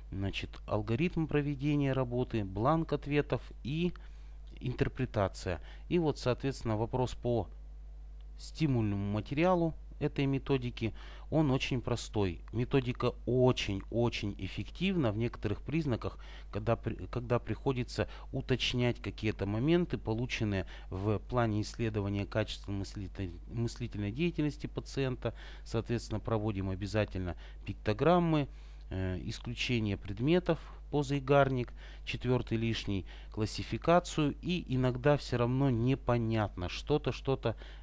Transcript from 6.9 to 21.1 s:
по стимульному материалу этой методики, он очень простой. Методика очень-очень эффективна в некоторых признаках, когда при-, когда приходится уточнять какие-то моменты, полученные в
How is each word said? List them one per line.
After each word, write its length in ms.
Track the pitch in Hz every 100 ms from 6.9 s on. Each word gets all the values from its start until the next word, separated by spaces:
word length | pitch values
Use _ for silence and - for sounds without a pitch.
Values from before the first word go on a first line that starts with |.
| 123 123
по 340 | - 123 117 90 - - - - - - - - -
стимульному 760 | - - 156 120 107 101 101
материалу 600 | 107 - 143 175 180 165 - - -
этой 260 | 147 - 139
методики, 680 | 139 - 135 123 - 110 - - - -
он 220 | 156 147
очень 280 | 135 - 127
простой. 600 | 117 117 - 107 98 80 -
Методика 600 | 110 123 139 123 - 123 -
очень-очень 1120 | - 127 127 123 - 98 - 113 120 - 104 -
эффективна 760 | 92 - - - 185 180 117
в 40 | 104
некоторых 460 | 117 - 107 101
признаках, 560 | - 160 147 110 95 - - - -
когда 240 | 104 104
при-, 320 | 113 117 - 90
когда 320 | 120 117 120
приходится 680 | - 110 139 123 123 - 95 - -
уточнять 680 | 135 - 123 - 123 123 117
какие-то 460 | 101 - 107 - 98
моменты, 500 | 107 143 170 170 117
полученные 680 | - 113 123 - 107 95 - - -
в 300 | 95 101